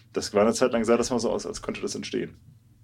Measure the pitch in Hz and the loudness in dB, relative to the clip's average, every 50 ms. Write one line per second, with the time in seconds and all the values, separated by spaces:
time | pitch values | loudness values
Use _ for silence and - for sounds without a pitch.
0 | - _ - - - - - 101 104 113 117 - 131 123 - 117 110 107 117 117 | -18 _ -8 -6 -4 0 2 4 4 4 4 4 2 2 2 2 2 4 4 4
1 | 120 - 127 113 107 104 92 - - - - - - - 107 - - 104 - - | 2 0 -2 0 0 0 -2 -2 -4 -6 -8 -8 -8 -8 -6 -6 -6 -6 -6 -8
2 | - - - - 87 80 - - - - - - _ _ _ _ | -8 -6 -4 -6 -6 -6 -10 -16 -20 -20 -20 -20 _ _ _ _